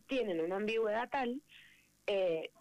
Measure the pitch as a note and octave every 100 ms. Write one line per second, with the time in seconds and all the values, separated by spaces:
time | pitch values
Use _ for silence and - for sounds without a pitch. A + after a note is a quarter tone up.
0 | - C4+ G#3+ E3+ E3 F#3+ G#3+ A3+ A3 G#3+
1 | A#3+ C#4 B3 C4 - - - - _ _
2 | - G3+ F#3 E3 - -